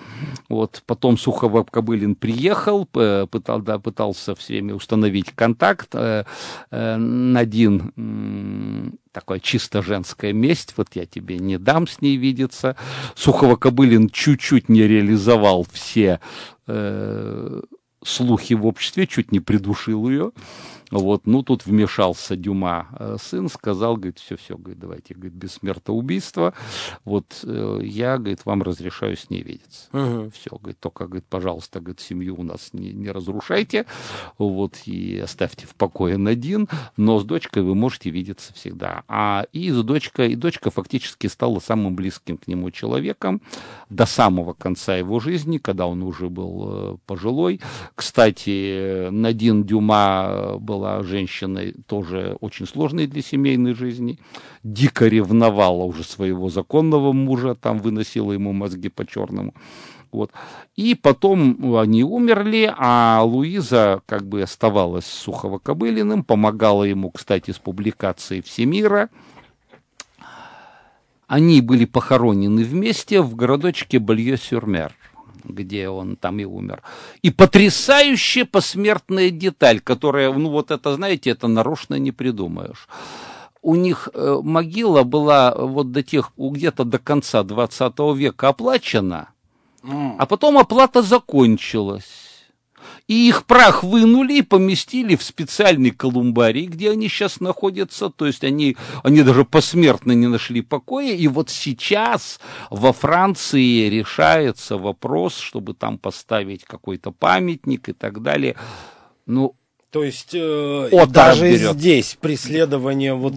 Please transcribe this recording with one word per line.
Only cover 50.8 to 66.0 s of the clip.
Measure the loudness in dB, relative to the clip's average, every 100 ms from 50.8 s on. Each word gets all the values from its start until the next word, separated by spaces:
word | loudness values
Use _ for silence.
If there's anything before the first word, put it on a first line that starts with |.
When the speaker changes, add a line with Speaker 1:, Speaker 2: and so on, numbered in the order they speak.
| -4 -6
Speaker 1:
женщиной | -6 -6 -6 -8 -8 -8 -10 -12 -10
тоже | -8 -8 -8 -8 -10
очень | -12 -12 -10
сложной | -4 -4 -2 -6
для | -6
семейной | -6 -2 0 0 0
жизни, | -2 -8 -8 -8 -10 _ -20 -20 -16
дико | -10 0 0 4 4
ревновала | 4 2 4 4 4 2 2
уже | -4 -8
своего | -12 -6 -4 -4 -4
законного | -6 -2 0 2 2 2
мужа, | 0 0 -2 -2 -4
там | -4 -2
выносила | -2 -4 -4 -4 -4
ему | -4 -4
мозги | -4 -6 -8 -12
по-чёрному. | -10 -10 -8 -8 -8 -10 -12 -20 -20 -20 -20 _
Вот. | -10 -10 -10 -20 -20 -16 -4
И | -2
потом | 2 2 4 4 4 4 2 0 2
они | 4 2
умерли, | 2 0 2 2 2 0 0 0
а | 2 4 6 4
Луиза | 4 2 -2 -4 0 4 4 2 -4
как | -8 -6
бы | -6
оставалась | -6 -2 0 2 0 -4 -8
с | -12 -12
Сухово-Кобылиным, | -10 -8 -8 -6 -4 -2 -2